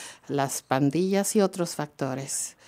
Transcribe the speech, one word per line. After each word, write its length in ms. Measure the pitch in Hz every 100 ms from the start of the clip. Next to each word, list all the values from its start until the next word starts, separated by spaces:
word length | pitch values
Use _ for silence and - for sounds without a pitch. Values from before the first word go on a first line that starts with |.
| - - -
las 340 | 139 135 -
pandillas 760 | - 131 139 151 185 196 196 220
y 60 |
otros 320 | 190 190 170
factores 840 | - 147 - 139 131 139 - - -